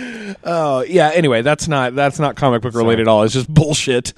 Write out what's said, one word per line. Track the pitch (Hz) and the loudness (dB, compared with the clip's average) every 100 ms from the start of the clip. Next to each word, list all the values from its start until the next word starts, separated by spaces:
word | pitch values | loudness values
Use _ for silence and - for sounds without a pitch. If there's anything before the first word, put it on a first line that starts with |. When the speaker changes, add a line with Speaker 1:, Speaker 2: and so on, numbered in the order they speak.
| 247 233 208 196 | -14 -12 -14 -12
Speaker 1:
Oh, | - 170 156 131 | -6 -4 -2 -2
yeah, | 127 180 151 | 0 2 2
anyway, | 165 156 117 | 2 2 0
that's | 120 151 - | 0 -2 -2
not, | 143 127 | -2 -2
that's | 127 143 131 | 0 -2 0
not | 147 120 | -4 0
comic | 143 120 | 0 0
book | 120 | -2
Speaker 2:
Sorry. | 113 | 0
Speaker 1:
related | 113 113 | 2 2
at | 110 | 4
all. | 107 | 4
It's | 110 | 4
just | 127 123 | 0 0
bullshit. | 151 - 151 - 123 - | 2 2 0 -2 -2 -4